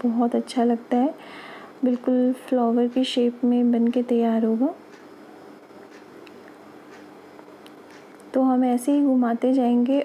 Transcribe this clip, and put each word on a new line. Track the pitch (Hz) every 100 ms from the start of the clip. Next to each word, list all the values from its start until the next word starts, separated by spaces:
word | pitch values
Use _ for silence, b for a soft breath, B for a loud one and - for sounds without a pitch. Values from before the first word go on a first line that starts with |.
बहुत | 247 226 240
अच्छा | 233 233 254
लगता | 240 233 - 247
है, | 277 - B B B B B -
बिल्कुल | 254 240 262 254 247 254
फ्लावर | - 254 233 240 240
की | 254 262
शेप | 254 240 240
में | 240 240 240
बन | 233 233
के | 247
तैयार | 240 233 233 226
होगा। | 220 226 277 359 - - - - - - - - - - - - - - - - - - - - - - - - - - - - - - - - - - -
तो | 254
हम | 262 254
ऐसे | 254 247 262
ही | 285
घुमाते | 285 254 240 233 254
जाएंगे | 262 240 240 240 277